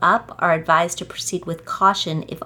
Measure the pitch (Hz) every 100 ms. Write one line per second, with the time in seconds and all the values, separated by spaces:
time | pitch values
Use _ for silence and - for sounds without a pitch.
0 | 170 220 - - 175 160 165 160 170 -
1 | - - - 180 165 165 - - 196 196
2 | 175 156 - 160